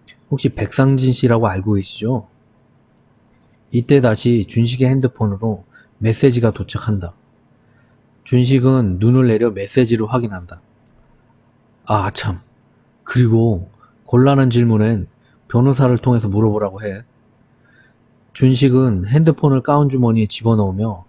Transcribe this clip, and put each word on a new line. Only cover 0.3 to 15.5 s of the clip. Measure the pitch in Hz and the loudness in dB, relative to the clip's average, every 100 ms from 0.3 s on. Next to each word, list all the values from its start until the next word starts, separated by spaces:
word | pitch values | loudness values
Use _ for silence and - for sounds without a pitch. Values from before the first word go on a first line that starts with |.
혹시 | 139 135 | -4 -4
백상진 | - 107 - 135 135 131 | -4 -4 0 2 2 0
씨라고 | 127 123 117 113 | 0 0 0 0
알고 | 95 98 101 | -4 -2 -2
계시죠?" | 92 - 107 127 98 _ _ _ _ _ _ _ _ _ _ _ _ _ _ | -4 -8 -6 -6 -8 _ _ _ _ _ _ _ _ _ _ _ _ _ _
이때 | 120 120 143 | -4 2 2
다시 | 123 107 120 120 95 | 2 0 0 0 0
준식의 | 113 117 123 127 | -2 -2 0 0
핸드폰으로 | 135 127 - 107 98 113 98 - _ _ _ | 0 -2 -2 -4 -4 -6 -6 -12 _ _ _
메시지가 | 110 110 139 120 113 | -4 0 2 2 0
도착한다. | - 90 - - 101 87 - _ _ _ _ _ _ _ _ _ _ | -2 -8 -8 -6 -6 -6 -16 _ _ _ _ _ _ _ _ _ _
준식은 | - 123 123 135 127 131 107 90 | -2 0 2 2 2 2 0 0
눈을 | 113 127 127 | 2 4 4
내려 | 107 117 | 2 0
메시지를 | 98 98 - 120 117 107 | -2 -4 -2 0 0 -2
확인한다. | 127 117 92 87 90 _ _ _ _ _ _ _ _ _ _ _ _ - | -4 -4 -8 -16 -20 _ _ _ _ _ _ _ _ _ _ _ _ -4
"아, | 107 98 | -2 -2
참. | - 110 87 - _ _ _ _ _ | -6 -8 -8 -12 _ _ _ _ _
그리고 | - 123 120 113 117 95 90 _ _ _ _ | -4 0 2 2 0 -2 -6 _ _ _ _
곤란한 | 120 135 139 131 | 2 4 4 2
질문엔 | 117 120 110 110 110 87 _ _ _ | 2 2 2 0 -2 -6 _ _ _
변호사를 | - | -4